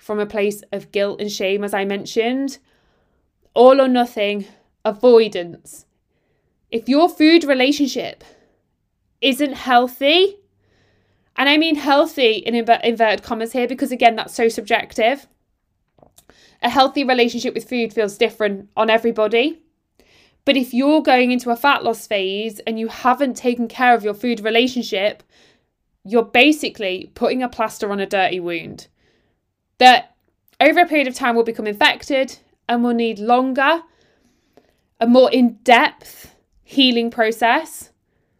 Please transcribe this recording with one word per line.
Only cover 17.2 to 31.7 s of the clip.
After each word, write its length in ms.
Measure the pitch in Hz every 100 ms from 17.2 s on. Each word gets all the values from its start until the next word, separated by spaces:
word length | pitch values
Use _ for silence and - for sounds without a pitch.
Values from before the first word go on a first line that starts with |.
| 233 233 247
with 160 | - 226
food 240 | 247 226
feels 240 | 226 208 202
different 520 | 220 214 208 196 190 -
on 140 | 220
everybody. 720 | 226 233 220 214 233 285 320 _ _ _ _ _ _ _ _ -
But 120 | 269
if 160 | 247
you're 300 | 240 277 311
going 260 | 311 262 247
into 220 | 247 247
a 40 | 233
fat 280 | 285 269
loss 240 | - 226 -
phase 520 | 208 190 196 220 208
and 180 | - 220
you 80 | 226
haven't 500 | - 247 247 277 208
taken 300 | 254 240 233
care 260 | - 254
of 100 | 233
your 120 | 208 202
food 240 | 247 226
relationship, 840 | 214 226 247 247 220 196 202 - _ _ _ _ _ _ _ _
you're 200 | 196 233
basically 880 | 233 247 277 302 254 - 196 185 -
putting 300 | - 233 247
a 60 | 247
plaster 420 | - 220 - 214
on 80 | 202
a 80 | 190
dirty 320 | 202 180 185
wound 480 | 175 170 160 - - _ _ _ _ _ _ _ _ -
that 340 | 254 240 - _ _ _ _ -
over 220 | 269 311
a 40 | 349
period 220 | 302 254
of 80 | 247
time 200 | 262 233
will 80 |
become 220 | 233 226
infected 720 | 214